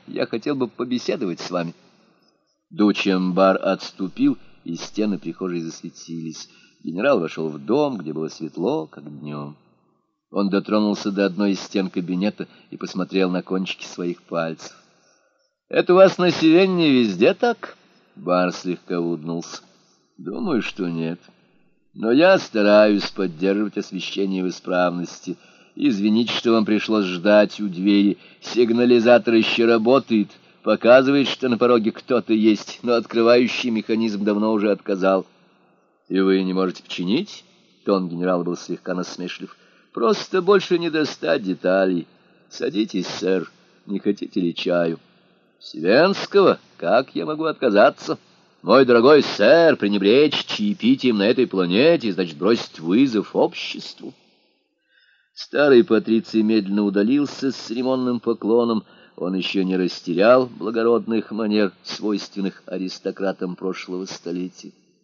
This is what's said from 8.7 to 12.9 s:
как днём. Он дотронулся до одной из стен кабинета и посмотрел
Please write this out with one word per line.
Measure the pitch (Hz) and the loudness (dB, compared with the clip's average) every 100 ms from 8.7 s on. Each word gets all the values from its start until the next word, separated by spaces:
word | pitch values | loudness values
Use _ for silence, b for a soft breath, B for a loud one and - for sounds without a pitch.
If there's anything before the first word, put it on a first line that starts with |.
| 156 156 | -4 -8
как | - 71 143 | -16 -18 -16
днём. | 147 147 143 151 _ _ _ _ _ _ _ | -14 -12 -14 -18 _ _ _ _ _ _ _
Он | 98 101 | -2 0
дотронулся | 95 95 107 104 98 107 | 0 0 0 0 -2 -4
до | 98 98 | 0 -2
одной | 87 101 | 0 -2
из | 95 | -2
стен | - 104 95 | -4 -4 -4
кабинета | 92 87 90 104 - - b b | -4 -4 -2 -2 -4 -14 b b
и | - | -14
посмотрел | 92 | -10